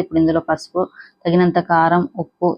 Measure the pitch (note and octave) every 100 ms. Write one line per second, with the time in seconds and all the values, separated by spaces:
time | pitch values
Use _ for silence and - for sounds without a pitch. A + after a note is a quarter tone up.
0 | F#3 D#3+ D#3+ E3 E3 D#3 - F3+ F#3 -
1 | - _ E3+ F3+ F3+ F3 F3 E3 E3 F3
2 | F3 - D#3+ _ F3